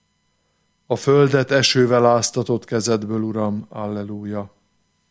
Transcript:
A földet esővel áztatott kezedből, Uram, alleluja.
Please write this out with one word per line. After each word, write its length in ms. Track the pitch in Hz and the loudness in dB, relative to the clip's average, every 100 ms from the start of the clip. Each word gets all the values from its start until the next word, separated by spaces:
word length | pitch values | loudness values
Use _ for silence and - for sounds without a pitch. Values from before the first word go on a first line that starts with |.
| _ _ _ _ _ _ _ _ _ | _ _ _ _ _ _ _ _ _
A 100 | 117 | -2
földet 540 | 135 143 139 135 131 | 2 4 4 2 2
esővel 560 | 139 120 131 120 123 120 | 2 2 2 4 4 4
áztatott 580 | 117 107 127 117 117 | 4 0 -4 -2 -4
kezedből, 560 | - 117 117 110 104 110 | -2 -4 -2 -2 -2 -4
Uram, 460 | 110 110 107 104 113 | -4 -4 -4 -4 -8
alleluja. 840 | 113 104 104 104 104 104 104 101 _ _ _ _ _ _ | -10 -8 -8 -10 -10 -8 -10 -10 _ _ _ _ _ _